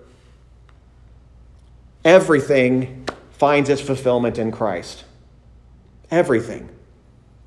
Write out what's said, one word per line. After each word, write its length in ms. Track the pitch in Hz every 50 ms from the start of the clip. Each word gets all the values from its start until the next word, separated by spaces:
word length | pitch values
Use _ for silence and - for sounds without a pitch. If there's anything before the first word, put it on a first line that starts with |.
| - - - _ _ - - _ _ _ - - - - - - _ - - - - - - - - - - - - - - - - - - - - - _ - -
everything 1000 | 160 180 185 - 165 156 135 - - 143 131 127 127 127 127 131 127 - - - - - - - -
finds 380 | - - 147 143 147 143 135 135
its 120 | 139 135
fulfillment 580 | - 139 135 131 - 123 123 120 120 117 117 120
in 120 | 110 113
Christ. 520 | 110 - 113 104 90 85 - - - - - - - - - - _ _ - - - - - - - - - - - - - -
Everything. 600 | 160 175 170 - 117 110 - 110 98 - - - - - - - - _ _ _ - _ _ _ - - -